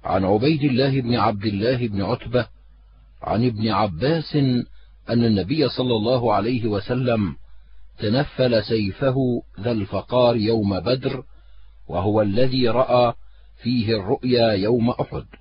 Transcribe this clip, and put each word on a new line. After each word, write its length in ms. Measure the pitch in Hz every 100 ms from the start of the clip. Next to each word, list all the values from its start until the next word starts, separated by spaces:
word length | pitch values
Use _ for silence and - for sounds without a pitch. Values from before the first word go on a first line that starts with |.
عن 200 | - 95
عبيد 400 | 95 107 131 160
الله 360 | 143 120 139 135
بن 140 | 120
عبد 300 | 120 107 107
الله 440 | 110 101 110 127 120
بن 140 | 101
عتبة 440 | 98 123 - 123 113 - - - - - - -
عن 240 | - 98 123
ابن 220 | 107 110
عباس 680 | 98 107 80 127 165 151 151 135 123 - - - - -
أن 140 | 117
النبي 440 | 117 104 90 156 131
صلى 280 | - 127 113
الله 380 | 107 127 117
عليه 320 | 101 107 127 113
وسلم 720 | 101 - 123 127 113 98 69 - - - - - -
تنفل 680 | 110 123 127 - 127 113
سيفه 760 | 101 113 101 95 139 131 131 120 - -
ذا 120 | 107
الفقار 640 | 117 98 98 - 123 123 117
يوم 440 | 104 113 101 95
بدر، 440 | 87 131 131 131 - - - - - - -
وهو 340 | 78 98 107
الذي 460 | 104 98 131 131 120
رأى 460 | 117 127 123 120 - - - - -
فيه 340 | 113 127 107 110
الرؤيا 560 | 95 131 127 123 117
يوم 380 | 104 101 123 117
أحد. 340 | - 147 - - -